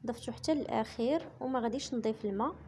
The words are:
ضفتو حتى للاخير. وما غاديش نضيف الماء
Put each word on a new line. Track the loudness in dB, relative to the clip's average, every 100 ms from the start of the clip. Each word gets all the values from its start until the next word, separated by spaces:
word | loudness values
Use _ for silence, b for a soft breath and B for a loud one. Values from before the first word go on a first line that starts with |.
| -4
ضفتو | -4 -4
حتى | -4 2
للاخير. | 2 2 0 0 0 2 2 0 -6
وما | 0 2
غاديش | 2 0 -2
نضيف | 0 2 2
الماء | 0 2 0 -2